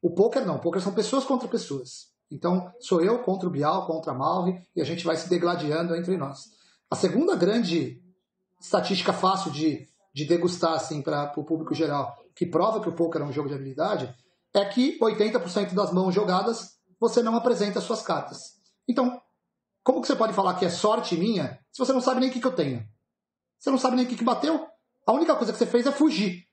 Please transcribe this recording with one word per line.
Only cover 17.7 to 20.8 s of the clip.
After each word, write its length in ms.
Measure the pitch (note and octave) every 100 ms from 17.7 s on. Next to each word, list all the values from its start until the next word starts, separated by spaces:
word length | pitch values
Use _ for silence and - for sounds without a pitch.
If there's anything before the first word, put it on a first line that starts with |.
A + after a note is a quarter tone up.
| G3
suas 220 | F#3 A3+
cartas. 540 | - D#3+ - - - _ _ _ -
Então, 320 | B3 B3 B3 _ _ _ _ _ _
como 160 | - D#4
que 60 | A#3
você 100 | B3
pode 160 | A3
falar 220 | G3 F#3
que 100 | F3+
é 60 | F#3
sorte 440 | -